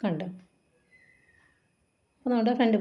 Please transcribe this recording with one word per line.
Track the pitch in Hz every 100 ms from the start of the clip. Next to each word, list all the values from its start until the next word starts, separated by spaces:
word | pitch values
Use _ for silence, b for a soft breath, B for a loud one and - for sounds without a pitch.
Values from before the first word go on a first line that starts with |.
കണ്ടോ, | 202 185 185 185 - _ _ _ b b b b b b b b b _ _ _ _ _
അപ്പോൾ | 254
നമ്മുടെ | 240 214 -
ഫ്രണ്ട് | 233 208